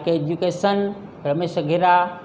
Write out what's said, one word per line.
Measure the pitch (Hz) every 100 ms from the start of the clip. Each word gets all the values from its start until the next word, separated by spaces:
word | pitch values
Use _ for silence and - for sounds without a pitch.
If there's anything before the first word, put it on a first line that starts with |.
કે | - 165
એજ્યુકેશન, | 147 170 180 170 202 202 202 202 - - 147
રમેશ | 147 170 170
અઘેરા. | 147 175 180 180 180 -